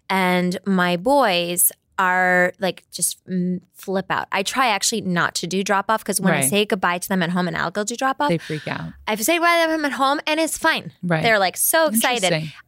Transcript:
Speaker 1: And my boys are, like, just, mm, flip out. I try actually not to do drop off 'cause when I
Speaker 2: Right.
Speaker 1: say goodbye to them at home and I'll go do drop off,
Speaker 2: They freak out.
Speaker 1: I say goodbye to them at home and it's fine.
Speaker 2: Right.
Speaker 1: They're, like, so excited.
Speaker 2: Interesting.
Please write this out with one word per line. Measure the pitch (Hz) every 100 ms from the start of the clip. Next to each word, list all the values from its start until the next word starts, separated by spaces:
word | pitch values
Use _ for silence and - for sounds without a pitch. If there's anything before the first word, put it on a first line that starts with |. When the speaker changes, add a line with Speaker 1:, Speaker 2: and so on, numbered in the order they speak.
| -
Speaker 1:
And | 190 180 180 180 180 -
my | 190 180 175
boys | 208 285 233 175 170 175 - - _ -
are, | 185 185 180 180 180 -
like, | 185 170 _
just, | - 165 - -
mm, | 185 180 180 - -
flip | - 190 180
out. | 143 -
I | 196
try | 196 254 254
actually | 196 - 226
not | 185 175 147 -
to | 170
do | 185
drop | 202 196 202
off | 220
'cause | - 190
when | 180
I | 151
Speaker 2:
Right. | 135
Speaker 1:
say | 196 214
goodbye | 208 180 180
to | -
them | 190
at | 170
home | 180 180
and | -
I'll | 151
go | 196
do | 208 240
drop | 269 269
off, | 294
Speaker 2:
They | 170
freak | - 156 -
out. | - 165 - -
Speaker 1:
I | 214
say | 226 339
goodbye | 339 339 320
to |
them | 320 285
at |
home | 233 269 302 302
and | 311
it's | 320 -
fine. | 320 277 156 -
Speaker 2:
Right. | 175 160
Speaker 1:
They're, | 233 214
like, | 185 -
so | - 330 320
excited. | 220 269 240 180
Speaker 2:
Interesting. | 160 156 -